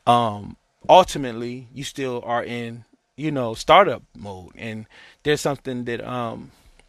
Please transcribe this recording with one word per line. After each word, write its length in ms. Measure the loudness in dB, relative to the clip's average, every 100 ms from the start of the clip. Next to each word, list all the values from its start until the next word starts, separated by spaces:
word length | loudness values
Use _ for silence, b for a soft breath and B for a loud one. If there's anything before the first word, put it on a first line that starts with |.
| 2
Um, 500 | 4 2 -4 -12 -16 _ _ 6
ultimately, 800 | 8 8 0 -6 -6 -8 -10 -14
you 100 | -12
still 380 | -12 -6 -6 -6
are 200 | -2 -2
in, 400 | -2 -6 -8 -10 -16 _ _ -6
you 140 | -2
know, 240 | -2 -2
startup 480 | -4 6 6 6 0 -10 -16
mode. 360 | -14 -14 -16 -14
And 300 | -12 -10 -14 b b b
there's 180 | -2 0
something 440 | 0 -4 -6 -8
that, 220 | -6 -6 -6
um, 460 | -6 -6 -8 -14 b b b